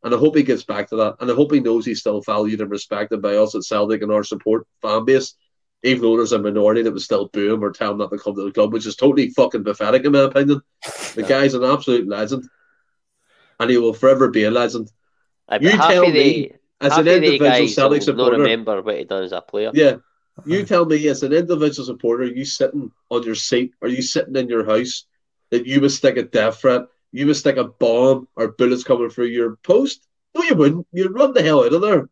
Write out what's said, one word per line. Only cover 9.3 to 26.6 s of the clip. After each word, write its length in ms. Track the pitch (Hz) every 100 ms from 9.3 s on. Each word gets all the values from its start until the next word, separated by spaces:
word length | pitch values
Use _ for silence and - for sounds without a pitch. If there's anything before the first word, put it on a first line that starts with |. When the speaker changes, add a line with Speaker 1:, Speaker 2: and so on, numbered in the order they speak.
Speaker 1:
fucking 320 | - 120 117
pathetic 400 | 101 101 107 127
in 80 | 139
my 80 | 143
opinion. 400 | 135 139 139 139 _ _ - - -
The 80 | -
Speaker 2:
Yeah. 60 | 98
Speaker 1:
guy's 260 | 135 139
an 100 | 127
absolute 440 | 127 143 - 120 98
legend, 400 | 101 107 131 - _ _ _ _ _ _ _ _ _ _ _
and 100 | 117
he 80 | 123
will 140 | 117
forever 360 | - 131 131 131
be 140 | 110
a 60 | 107
legend. 400 | 120 120 117 110 _ _ _ _ _ _
Speaker 3:
Aye, 100 | 104
but 40 |
Speaker 1:
You 80 | 160
Speaker 3:
half 200 | 208 160
Speaker 1:
tell 140 | 180 175
Speaker 3:
of 60 |
the, 60 | 151
Speaker 1:
me, 340 | 139 160 - _ _ _
as 120 | 143
Speaker 3:
half 80 | 151
Speaker 1:
an 0 |
Speaker 3:
of 40 | 160
the 100 | 180
Speaker 1:
individual 340 | 156 143 143
Speaker 3:
guys 240 | 127 117
Speaker 1:
Celtic 260 | - 135 147 -
Speaker 3:
will 80 |
not 100 | 123
Speaker 1:
supporter, 180 | 123 113
Speaker 3:
remember 400 | 131 113 110 101
what 140 | 104 101
he 60 |
done 180 | - 98
as 80 | 92
a 80 | 92
player. 300 | - 101 107
Speaker 1:
yeah, 220 | 147 143 - _ _ _ -
you 140 | 143 185
Speaker 2:
Uh-huh. 80 | 196
Speaker 1:
tell 180 | 180 165
me 200 | 151 151
as 140 | 131
an 100 | 135
individual 540 | 156 175 160 151 143 127
supporter, 380 | 123 120 120
you 200 | 127 123
sitting 460 | 139 - 131 147 110 _ _
on 120 | 120
your 120 | 117
seat, 380 | 107 - 123 123 _
or 80 | 120
you 140 | 127
sitting 340 | 123 156 - 135
in 120 | 123
your 160 | 117
house, 400 | 107 110 127 - _ _ _ _ _
that 160 | 123 123
you 140 | 139
would 120 | 139
stick 240 | 139 135 123
a 60 |
death 360 | - 120 110 113